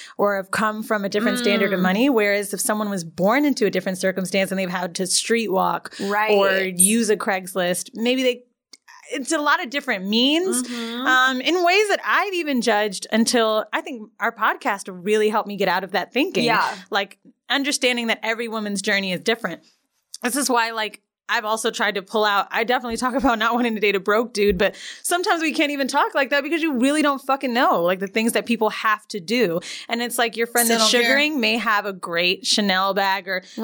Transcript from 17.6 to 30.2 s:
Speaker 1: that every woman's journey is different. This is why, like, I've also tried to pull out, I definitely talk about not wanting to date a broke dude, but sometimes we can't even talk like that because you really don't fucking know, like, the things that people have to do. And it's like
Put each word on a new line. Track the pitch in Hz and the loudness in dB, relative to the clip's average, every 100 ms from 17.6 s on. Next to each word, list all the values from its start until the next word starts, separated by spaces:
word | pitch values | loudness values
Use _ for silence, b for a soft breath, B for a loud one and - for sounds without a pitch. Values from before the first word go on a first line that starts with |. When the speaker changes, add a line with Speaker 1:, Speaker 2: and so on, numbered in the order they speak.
| 277 285 247 240 233 | -2 0 0 0 0
Speaker 1:
that | 208 | -2
every | 220 226 233 | -2 -4 -4
woman's | 220 208 202 | -6 -4 -4
journey | 196 196 196 | 0 0 0
is | 180 | -2
different. | - 233 190 165 _ b b _ _ - | 0 -2 -2 -10 _ b b _ _ -8
This | 240 254 | -4 -2
is | 262 | 0
why, | 240 226 | 2 0
like, | 226 214 214 _ _ - | -2 -6 -8 _ _ -4
I've | 220 214 | -2 0
also | 220 226 | -2 -2
tried | 220 208 | -2 -2
to | 202 | -2
pull | 185 220 208 | -2 0 2
out, | 202 - | 2 0
I | 202 | -2
definitely | 233 254 247 226 | 0 0 -2 -4
talk | 254 | -2
about | 247 247 226 | 0 0 2
not | 226 | 2
wanting | 240 240 220 | 0 0 0
to | |
date | 208 196 | 0 0
a | |
broke | 190 208 233 | 2 0 0
dude, | 208 202 190 | 0 0 2
but | 196 - B B | 0 -2 B B
sometimes | - 349 370 339 | -4 -2 0 0
we | 311 | 0
can't | 285 294 | 0 -2
even | 285 262 | -2 -2
talk | 277 403 320 | 0 0 0
like | 277 | 0
that | 285 | 0
because | 285 320 | 0 -2
you | 320 262 | 0 2
really | 262 302 | 2 2
don't | 302 277 | 2 0
fucking | - 269 277 | -2 -2 0
know, | 233 311 202 | 2 2 4
like, | 170 185 | 2 0
the | 190 | -2
things | 226 220 | -2 0
that | - - | 0 0
people | 226 214 | 0 0
have | - 226 214 - | 0 0 0 -4
to | 214 | -12
do. | 160 240 208 165 B B B | -4 0 0 0 B B B
And | 233 | -6
it's | 240 | -4
like | 240 | -2